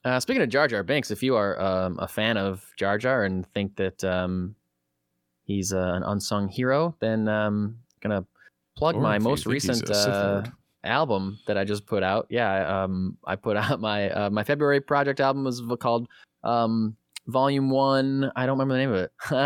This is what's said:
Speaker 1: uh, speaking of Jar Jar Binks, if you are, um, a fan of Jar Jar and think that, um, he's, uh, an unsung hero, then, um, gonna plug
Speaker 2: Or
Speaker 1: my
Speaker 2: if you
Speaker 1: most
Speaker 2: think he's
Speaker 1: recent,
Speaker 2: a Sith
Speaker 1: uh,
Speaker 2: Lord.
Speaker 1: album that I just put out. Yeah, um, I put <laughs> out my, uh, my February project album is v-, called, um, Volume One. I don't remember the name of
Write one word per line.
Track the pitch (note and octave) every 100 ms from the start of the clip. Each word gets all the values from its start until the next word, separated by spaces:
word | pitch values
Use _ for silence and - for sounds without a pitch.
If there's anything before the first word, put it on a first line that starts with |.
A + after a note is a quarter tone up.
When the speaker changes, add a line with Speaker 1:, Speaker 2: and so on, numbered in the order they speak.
Speaker 1:
uh, | B2+ B2+
speaking | E3+ C4
of | C3
Jar | C3+ D3
Jar | G#2+
Binks, | F2+ C#3+ -
if | G#2
you | C3
are, | A#2 G2+ -
um, | F#2+ F#2 F#2 F2
a | F#2+
fan | - A2 G#2+
of | G2 F#2 - -
Jar | G2 G#2
Jar | B2+ C3
and | G2 F#2 F2+
think | G2+ G2 G2+
that, | F#2+ -
um, | F#2+ F#2 F2+ F#2 F#2 G#2+ _ _ _ _ _ _ _ _
he's, | - G2 F#2
uh, | F#2+ F#2
an | F2+
unsung | F#2 G2+ - G#2 G2
hero, | B2 B2+ C#3 E3+ -
then, | A2+ A2 G#2+
um, | G#2+ G#2+ G#2 G#2 A#2 _ _
gonna | A2 G2+ F#2 _ - _ _
plug | - D3+
Speaker 2:
Or | B2
Speaker 1:
my | A2+ G#2
Speaker 2:
if |
you | A2+
Speaker 1:
most | C#3+
Speaker 2:
think | A2
he's | C#3 C3+
Speaker 1:
recent, | A#2 -
Speaker 2:
a |
Sith | G#2 G#2
Speaker 1:
uh, | G2+ G2+
Speaker 2:
Lord. | G2+ A2+ - _ _
Speaker 1:
album | - C3 D3+ G2 G2 G#2 -
that | G2+
I |
just | G2 G#2
put | - G#2
out. | F#2+ G#2 -
Yeah, | A#2 G#2+ G2 D#2+ F#2+
um, | F#2+ F#2 F#2 -
I | -
put | F#2+ A2+ G#2
<laughs> |
out | G#2+ C3
my, | G#2+ G#2 G2+
uh, | - G2+
my | G#2+
February | G#2 D3 D3 C#3+
project | - C#3+ C#3 C3+
album | C3+ C3+ C3+
is | B2
v-, | A#2 A#2+
called, | A#2+ A#2 A#2+ - - _
um, | A2 A#2 A2+ A2+ A2 G#2+ _ - -
Volume | C3 C3+ C#3 C3+
One. | C3+ C3+ C3+ C3+ C3+ C3+
I | -
don't | B2+ C3+
remember | C3+
the | B2+
name | C3+
of | F#2+ - - - C3+